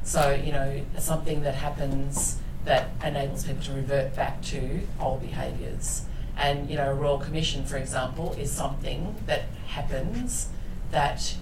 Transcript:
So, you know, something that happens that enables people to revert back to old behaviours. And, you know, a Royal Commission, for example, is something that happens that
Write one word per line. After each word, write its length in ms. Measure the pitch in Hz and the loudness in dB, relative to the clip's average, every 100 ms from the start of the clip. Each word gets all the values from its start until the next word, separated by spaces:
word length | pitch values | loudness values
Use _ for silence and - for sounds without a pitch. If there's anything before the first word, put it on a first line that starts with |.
So, 260 | - 156 143 | 2 4 6
you 220 | 139 147 | 4 4
know, 280 | 139 139 139 139 - | 4 2 0 -2 0
something 440 | - 156 156 147 | 2 2 2 4
that 140 | 147 135 | 2 2
happens 800 | 143 - 139 139 143 - - - - - | -2 0 2 2 2 2 0 -2 -4 -2
that 260 | 151 131 - - | 4 4 2 -2
enables 400 | 156 143 139 - | -2 0 -2 0
people 200 | - 139 | 0 0
to 80 | - | -2
revert 420 | 135 127 139 135 | -2 2 2 2
back 280 | - 139 139 | 0 0 0
to 400 | - 127 127 123 - - | -2 -2 0 -2 -2 -2
old 220 | 135 131 | 0 -2
behaviours. 800 | - - - - - - - - - - - - | -2 -2 -2 -4 -4 -2 -2 -2 -4 -4 -4 0
And, 340 | 143 143 143 | 2 2 0
you 60 | 151 | 0
know, 160 | 139 | 0
a 20 | |
Royal 240 | 135 143 139 | 2 2 2
Commission, 460 | - 151 156 - | 0 0 0 0
for 120 | - 143 | -2 -2
example, 580 | 135 131 127 - 170 - | -2 -2 -2 -4 -4 -2
is 140 | 139 | -2
something 640 | - 135 139 - 139 175 - - | 0 0 0 -2 -2 -4 -4 0
that 200 | 147 - - - | 0 0 -4 -6
happens 840 | 151 - 135 135 120 127 - - - - - - | -2 -2 0 0 -2 -2 -2 -4 -4 -4 -4 0
that 420 | - 143 - - - | 2 2 2 -2 -2